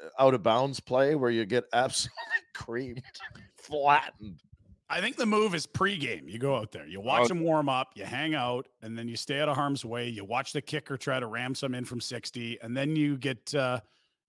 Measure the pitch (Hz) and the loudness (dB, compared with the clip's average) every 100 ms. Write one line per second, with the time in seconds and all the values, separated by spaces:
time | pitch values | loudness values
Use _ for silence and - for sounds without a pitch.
0 | 78 - 135 127 101 117 139 127 - 127 | -4 4 6 6 4 4 2 -2 -2 2
1 | 139 151 123 113 98 120 - 120 131 - | 4 4 2 2 2 0 2 2 2 0
2 | - - - 960 - - - 120 131 120 | -4 -8 -6 -6 -6 -12 -8 -6 -6 -10
3 | - - - - - - - 147 143 147 | -14 -16 -16 -16 -20 -20 -6 2 6 6
4 | - - - 147 _ - - - - 165 | 4 -8 -16 -16 _ -20 -20 -20 -6 -4
5 | 190 - 226 214 214 170 - - 190 202 | -2 0 2 4 4 0 -4 0 0 0
6 | 131 87 69 110 139 127 107 85 76 95 | -4 -6 -8 -4 0 0 -2 -10 -12 -6
7 | 110 147 120 165 165 156 143 131 131 - | 2 4 6 4 4 4 2 0 -2 -8
8 | 147 123 160 151 123 123 - _ 110 113 | -8 -4 -2 0 0 -2 -6 _ -10 -8
9 | 117 113 - 139 151 139 143 139 117 117 | -6 -6 -4 0 2 2 0 -2 -4 -6
10 | 120 110 98 123 131 147 - 151 - 131 | -4 -6 -4 -4 -2 -6 -4 -6 -6 -6
11 | 147 131 117 113 127 131 139 123 120 123 | -2 -2 -2 -4 -4 -4 -4 -4 -6 -8
12 | - 120 - 123 117 117 117 131 143 156 | -8 -8 -10 -8 -8 -8 -6 -2 0 2
13 | 147 135 135 123 - 147 127 123 - _ | 2 0 -2 -4 -2 0 0 0 -6 _
14 | _ _ | _ _